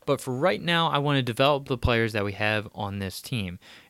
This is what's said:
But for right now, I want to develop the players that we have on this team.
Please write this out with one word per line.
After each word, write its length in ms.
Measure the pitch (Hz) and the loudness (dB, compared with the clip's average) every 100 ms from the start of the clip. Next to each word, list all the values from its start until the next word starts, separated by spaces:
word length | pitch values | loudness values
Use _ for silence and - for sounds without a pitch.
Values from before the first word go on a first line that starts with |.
| - | -4
But 120 | 135 | -2
for 140 | - | -2
right 260 | 127 175 190 | 0 0 0
now, 300 | 160 170 165 | 0 2 2
I 80 | 143 | 2
want 200 | 143 139 | 2 2
to 40 | |
develop 460 | 123 113 139 143 139 | 0 2 4 4 0
the 100 | 127 | -2
players 360 | 127 117 113 | 2 2 2
that 120 | 107 101 | 0 -2
we 60 | |
have 360 | 98 107 107 104 | 0 0 0 -4
on 240 | - 104 98 | -6 -6 -4
this 240 | 98 - | -6 -8
team. 380 | - 120 92 90 - - - | -6 -4 -4 -8 -16 -20 -8